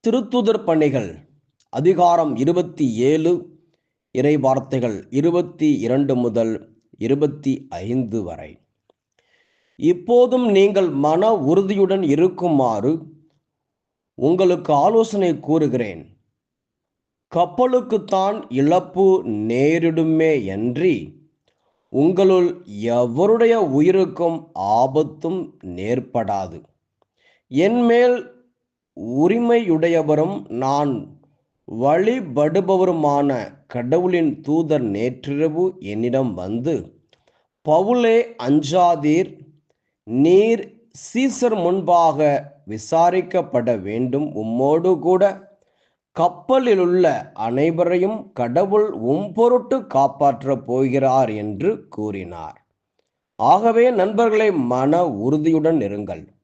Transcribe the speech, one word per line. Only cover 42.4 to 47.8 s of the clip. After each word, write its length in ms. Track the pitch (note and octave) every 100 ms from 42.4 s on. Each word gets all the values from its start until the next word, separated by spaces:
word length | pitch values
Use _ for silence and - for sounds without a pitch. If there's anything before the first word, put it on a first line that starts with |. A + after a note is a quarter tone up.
| C#3+ - -
விசாரிக்கப்பட 1120 | G#2+ - D#3+ F3 F#3 F3+ F#3 E3+ B2+ A#2 A2+
வேண்டும். 540 | F#2+ A2+ B2+ C3+ D3+ G#2
உம்மோடு 640 | G#2+ A#2 C3+ D#3+ F3+ E3+
கூட 460 | E3+ F#3 G3 F#3+ - _ _ _ _ _ _ -
கப்பலிலுள்ள 1160 | E3+ F3 - C4 B3 G3 F3 F3+ E3+ A#2+ -
அனைவரையும் 960 | - A2+ B2+ D#3+ E3